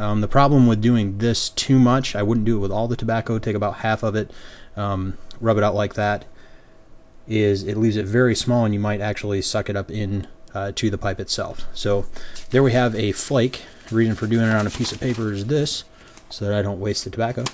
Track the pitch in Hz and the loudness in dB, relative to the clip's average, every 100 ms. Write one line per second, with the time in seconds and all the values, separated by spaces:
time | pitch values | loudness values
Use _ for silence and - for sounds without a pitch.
0 | 107 104 104 135 143 143 123 107 113 120 | 0 0 2 4 6 6 6 4 4 2
1 | 101 98 117 113 - - - 135 123 127 | 2 0 0 0 -2 -4 2 6 6 4
2 | 127 104 104 117 107 113 98 98 113 123 | 0 -2 0 2 2 2 0 0 -2 -2
3 | 113 113 110 113 110 104 101 - 113 107 | -2 -2 -2 -2 -2 -2 -2 -2 -2 0
4 | 113 104 107 - - - - - 101 98 | 0 -2 -4 -8 -18 -18 -14 -6 -4 -2
5 | 95 - - - 113 107 104 101 101 - | -4 -6 -10 -4 0 4 2 2 -2 0
6 | 104 104 - - - - - - - - | 0 -2 -6 -20 -20 -20 -20 -20 -20 -20
7 | - - - 110 104 98 101 104 113 107 | -20 -18 -4 0 2 2 -2 0 2 0
8 | 98 113 127 110 - 120 113 104 104 104 | 0 2 4 2 0 2 2 0 0 -2
9 | 104 101 107 98 92 107 101 101 95 107 | -4 -4 -2 -2 -2 -2 -2 -4 -4 -4
10 | 101 101 95 - - 98 101 - 110 98 | -2 -4 -6 -12 -12 -8 -6 -2 -2 -2
11 | 104 95 98 - 101 - - - - 101 | -4 -4 -4 -4 -4 -4 -4 -2 0 0
12 | - - - - - 127 139 117 123 110 | 0 -4 -6 -8 0 4 4 4 2 0
13 | 107 95 - 123 120 - - - - 113 | -2 -2 0 2 2 -2 -16 -18 -4 2
14 | 113 107 110 117 113 110 107 - 120 104 | 2 2 0 2 4 2 0 -2 -4 -4
15 | 131 117 110 101 104 147 147 - - - | -4 -2 -4 -4 -2 0 0 -4 -10 -20
16 | - - - - 101 104 101 98 104 101 | -20 -20 -18 -8 -2 0 0 -2 -4 -4
17 | - 95 113 127 120 | -4 -4 -4 -4 -8